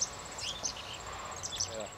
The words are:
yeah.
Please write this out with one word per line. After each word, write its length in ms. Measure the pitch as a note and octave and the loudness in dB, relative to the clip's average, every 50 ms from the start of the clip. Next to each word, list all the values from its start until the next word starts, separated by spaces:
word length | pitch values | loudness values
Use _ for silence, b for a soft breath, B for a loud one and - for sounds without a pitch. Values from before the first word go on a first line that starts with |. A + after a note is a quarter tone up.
| - - - - - - - - - - - - - - - - - - - - - - - - - - - - - - - - - - A2+ A2 | 4 2 2 -4 -4 -4 -4 0 0 0 0 2 2 2 2 0 -2 -4 -4 -4 -4 -4 -2 -2 -2 -2 -2 -2 -2 0 2 4 2 2 4 0
yeah. 100 | G#2 - - | -2 -2 -4